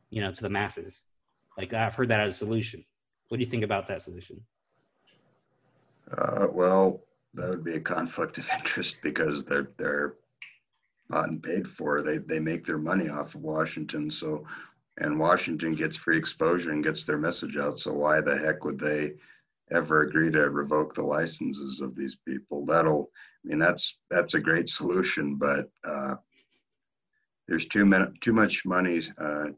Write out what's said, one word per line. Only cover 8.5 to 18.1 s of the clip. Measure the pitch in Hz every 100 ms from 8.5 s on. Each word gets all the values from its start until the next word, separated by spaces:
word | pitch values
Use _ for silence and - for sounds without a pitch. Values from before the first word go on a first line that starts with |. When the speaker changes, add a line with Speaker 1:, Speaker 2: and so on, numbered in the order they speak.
Speaker 2:
<laughs> | -
interest | - - - -
because | 76 76 78 73
they're, | 67 71 67 -
they're | 73 73 73 - _ _ - _ _ _ _ _ -
bought | - 82
and | 80
paid | 80 95 -
for. | - 76 73
They, | 76 78
they | 69 80
make | 80 82
their | - 78
money | 78 95 80
off | 73 -
of | -
Washington. | - 78 - 160 156 156 151
So, | - 156 - - - - _ _ -
and | 76 76
Washington | 82 92 - 80 85
gets | 78 80 -
free | - 82
exposure | 78 - 80 87 82
and | 76
gets | 76 78
their | - 76
message | 80 - 80 71
out. | 73 -
So | -
why | 73 73